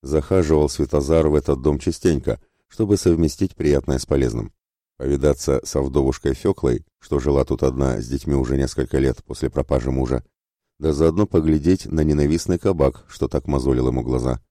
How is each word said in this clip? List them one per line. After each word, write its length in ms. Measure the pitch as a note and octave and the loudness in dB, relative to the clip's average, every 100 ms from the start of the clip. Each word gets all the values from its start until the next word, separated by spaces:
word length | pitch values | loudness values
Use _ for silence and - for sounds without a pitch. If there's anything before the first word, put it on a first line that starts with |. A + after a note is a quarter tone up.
Захаживал 640 | C2+ D#2 D2+ F#2+ D2+ D#2 D2 | 0 -2 2 0 4 2 2
Светозар 600 | - C#2+ D2 C#2 D#2+ D#2 | 0 -2 -2 2 2 4
в 80 | D2+ | 2
этот 260 | D2 C#2 | 0 0
дом 160 | C#2 C#2+ | 0 0
частенько, 640 | - E2 - D2 - A#1 _ _ _ | -4 -2 0 0 -2 -6 _ _ _
чтобы 300 | - G#2+ G2+ | -6 0 2
совместить 580 | F#2 E2 D#2+ - F#2+ | 2 2 2 0 -6
приятное 460 | - D2 C#2+ C2+ C2+ | -2 0 0 0 -4
с 60 | - | 0
полезным. 460 | C#2 B1+ A1+ G1+ _ _ _ _ _ | 0 0 -4 -10 _ _ _ _ _
Повидаться 640 | C2 C#2 D2 C#2 - C2+ | -4 0 2 0 0 -2
со 180 | - C#2 | -2 -4
вдовушкой 540 | C2+ C2+ C2 C2+ C#2+ | 0 0 0 0 -2
Феклой, 500 | C2 G2+ F#2+ C2+ A#1+ - _ | -2 -2 0 -2 -2 -6 _
что 220 | - C#2+ | -6 -2
жила 240 | C2+ C#2 | 0 0
тут 180 | C2 C2+ | 0 0
одна 380 | C2+ C2 C2+ A1+ | -2 0 -2 -2
с 80 | A#1 | -4
детьми 260 | C2+ - | -6 -2
уже 220 | C#2 B1 C2+ | -2 0 -2
несколько 420 | C2 - B1+ C2 | -2 -4 -4 0
лет 240 | C2+ B1 | 0 -2
после 260 | _ - C2 | _ -6 -4
пропажи 440 | C2+ C2+ C#2 A#1+ | -4 -2 -2 -2
мужа, 320 | C2 B1+ B1+ - _ _ _ _ _ | -2 -2 -4 -6 _ _ _ _ _
да 120 | D2+ | -2
заодно 360 | D2 E2 E2 G#2 | 2 2 2 2
поглядеть 580 | F#2 D#2+ D#2 D2+ F#2 - | 2 2 2 2 0 0
на 140 | D#2+ | 0
ненавистный 560 | D2+ D2 D2 E2 - F2+ | 2 2 2 0 0 -2
кабак, 460 | G2+ F2 C#2 - - | 0 2 0 0 -18
что 220 | - C2+ | -6 -4
так 180 | D2 - | -4 -2
мозолил 400 | C#2 C2 B1+ B1+ | -2 0 0 0
ему 160 | B1 | -2
глаза. 400 | A#1+ B1 B1 A#1+ _ | -2 -2 -2 -4 _